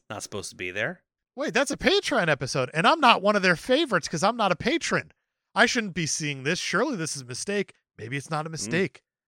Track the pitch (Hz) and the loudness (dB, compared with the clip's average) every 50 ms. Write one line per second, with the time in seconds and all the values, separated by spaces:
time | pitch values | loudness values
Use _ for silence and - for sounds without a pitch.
0 | _ - 110 101 - - - 101 90 - - 95 95 90 90 101 110 135 185 - | _ -12 -12 -10 -10 -10 -8 -8 -8 -10 -10 -8 -8 -6 -4 -4 -4 -4 -4 -8
1 | _ _ _ _ _ _ - - 285 294 170 233 277 - 269 - - - 359 403 | _ _ _ _ _ _ -8 -6 -4 -2 0 0 0 0 0 0 2 2 4 2
2 | 370 - 302 233 185 165 147 127 147 123 - 147 127 123 - 156 170 233 302 339 | 2 2 0 2 2 2 2 0 0 -4 -2 -2 -2 -2 0 2 4 4 4 6
3 | 294 247 220 175 175 202 214 208 185 185 175 151 - - 254 285 339 277 220 175 | 6 4 4 4 2 2 2 4 4 2 2 2 0 0 2 2 2 2 0 -2
4 | - - - 160 135 196 240 240 220 196 175 - - 226 302 330 - - 208 170 | -2 -2 -4 0 0 0 2 2 0 0 0 0 0 0 0 0 -2 0 -2 -2
5 | - 151 - _ _ _ _ _ _ _ - 185 226 233 - 247 220 202 156 185 | -2 -4 -12 _ _ _ _ _ _ _ 2 4 4 4 4 0 -2 -4 -2 -2
6 | 165 147 - - 165 147 143 135 127 139 175 170 - - - 175 233 320 277 190 | -2 -2 -2 -4 -4 -4 -6 -4 -2 -2 -2 -2 -2 -2 0 0 0 0 0 -2
7 | 160 139 - 143 131 120 131 - - - 202 208 196 - - _ _ _ _ - | -4 -4 -6 -8 -10 -10 -10 -8 -6 -4 -2 -2 -2 -4 -8 _ _ _ _ -14
8 | 107 113 127 139 131 - 165 151 156 160 160 147 98 104 123 170 196 151 - - | -10 -6 -6 -6 -6 -4 -4 -4 -4 -4 -8 -8 -6 -2 0 0 0 0 -2 -8
9 | _ _ _ _ _ | _ _ _ _ _